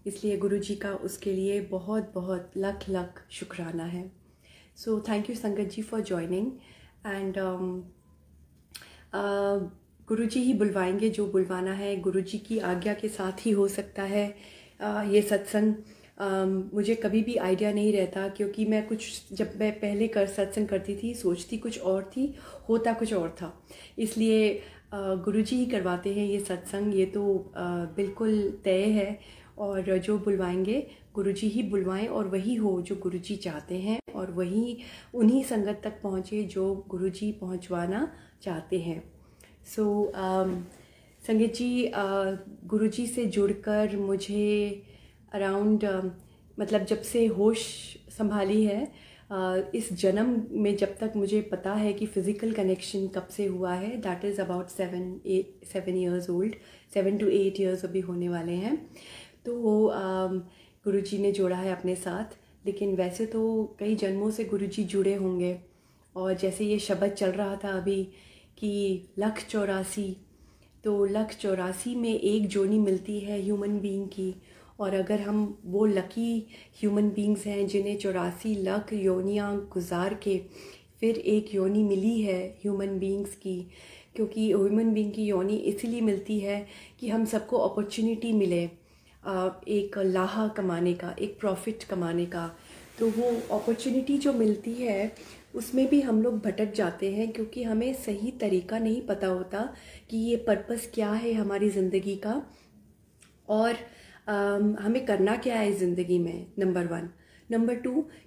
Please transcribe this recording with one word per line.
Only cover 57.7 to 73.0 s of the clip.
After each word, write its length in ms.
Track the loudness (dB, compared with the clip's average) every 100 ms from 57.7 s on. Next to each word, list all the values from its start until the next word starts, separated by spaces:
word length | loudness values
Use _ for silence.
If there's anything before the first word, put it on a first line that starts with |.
| 0
अभी 160 | -2 -4
होने 280 | -2 -2 -2
वाले 240 | -2 -2
हैं। 380 | -2 -2 -4 -6 -20 -20 -20 -20 -12
तो, 420 | -6 0 4 6 4
अम, 520 | 2 0 0 0 -2 -6 -18 -20 _
गुरुजी 340 | 0 0 0 0
ने 140 | 0
जोड़ा 240 | 2 2 0
है 160 | -2
अपने 220 | -2 -2
साथ, 440 | -2 -4 -6 -6 -12 _ -10 -6
लेकिन 280 | -2 0
वैसे 320 | 2 0 -2 -2
तो 500 | 0 0 0 -2 -2
कई 140 | -2
जन्मों 360 | 0 0 0 -2
से 140 | -2
गुरुजी 400 | -2 -2 -2 -2
जुड़े 300 | 0 2 2
होंगे। 460 | 2 0 0 0 -2 -10 _ _ _ _ -4
और 180 | -2
जैसे 300 | 0 0 0
ये 140 | 0 0
शब्द 300 | 0 0 0
चल 220 | 0 0
रहा 260 | 0 -2 -4
था 60 | -4
अभी 380 | -2 0 0 -2 -8 -20 -20 -20 -6
कि 440 | -4 0 0 -2 -4 -2
लख 300 | -2 -2 -4
चौरासी, 680 | -2 0 -2 -2 -4 -6 -8 -14 -20 -20 -20 _ -6
तो 200 | -2 2
लख 300 | 2 2 -2
चौरासी 600 | -2 -2 0 -2 -4 -4
में 260 | -2 0 2
एक 280 | 2 2 2
जोनी 300 | 2 4 4
मिलती 420 | 4 2